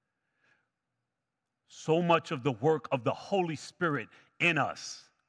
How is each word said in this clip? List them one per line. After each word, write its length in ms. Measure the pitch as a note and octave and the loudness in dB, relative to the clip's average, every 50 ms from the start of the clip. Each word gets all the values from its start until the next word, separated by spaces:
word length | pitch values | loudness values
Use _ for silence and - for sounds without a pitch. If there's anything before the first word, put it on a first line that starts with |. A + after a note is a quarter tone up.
| _ _ _ _ _ _ _ _ _ _ _ _ _ _ _ _ _ _ _ _ _ _ _ _ _ _ _ _ _ _ _ _ _ _ | _ _ _ _ _ _ _ _ _ _ _ _ _ _ _ _ _ _ _ _ _ _ _ _ _ _ _ _ _ _ _ _ _ _
So 340 | - - - - D#3 E3+ | -20 -8 0 2 2 2
much 280 | F3 E3+ E3+ D#3+ - - | 4 4 4 4 4 -2
of 120 | E3+ C#3 A#2 | -6 -2 -2
the 80 | C#3+ | -2
work 360 | B2+ A2 A#2+ D#3 D#3+ D3 - - | -2 2 2 2 2 2 0 -2
of 120 | C#3+ C3 A2 | -4 -2 0
the 100 | C3+ G#2 | -2 -2
Holy 420 | - - - G3+ G3 F3+ E3 D#3+ | -2 -4 -2 0 0 0 0 -4
Spirit 540 | - - - - _ F3 E3 D3 C3 G#2+ - - - - _ _ - | -6 -10 -16 -6 _ -2 0 0 -2 -4 -8 -14 -20 -20 _ _ 0
in 180 | D3+ F3 E3 D3 | 0 2 2 2
us 520 | B2+ G2 D2 - - - - - - _ _ _ _ | 0 0 -4 -8 -12 -14 -14 -16 -18 _ _ _ _